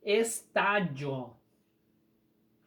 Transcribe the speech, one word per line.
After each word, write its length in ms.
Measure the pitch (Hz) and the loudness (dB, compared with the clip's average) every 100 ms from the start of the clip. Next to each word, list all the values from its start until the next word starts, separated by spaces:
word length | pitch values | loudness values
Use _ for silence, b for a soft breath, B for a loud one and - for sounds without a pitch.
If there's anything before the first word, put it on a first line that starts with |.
Estádio, 1080 | - 214 226 - - - 196 208 175 135 143 | 2 2 2 -2 -4 0 2 2 0 -4 -4
ó. 200 | 135 117 - _ _ _ _ _ _ _ _ _ _ _ _ | -4 -6 -14 _ _ _ _ _ _ _ _ _ _ _ _